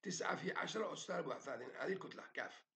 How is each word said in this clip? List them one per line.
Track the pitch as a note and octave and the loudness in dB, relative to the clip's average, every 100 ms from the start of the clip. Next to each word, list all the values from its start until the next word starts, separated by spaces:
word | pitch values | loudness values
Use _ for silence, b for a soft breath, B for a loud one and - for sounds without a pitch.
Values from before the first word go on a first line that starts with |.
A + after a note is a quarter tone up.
تسعة | G3+ F3 - F3+ | -2 2 2 4
في | F3 | 2
عشرة | F3 F3 - - | 2 2 2 0
أس | D#3 | 0
سالب | - F3+ D3+ | 0 0 2
واحد | B2 | -2
وثلاثين، | - A#2+ B2+ - | -2 -4 -4 -2
هذه | D#3 | 0
الكتلة | F#3+ F3+ A2 - | 0 -2 -8 -6
كاف. | - G#2+ - - | -2 -2 -4 -18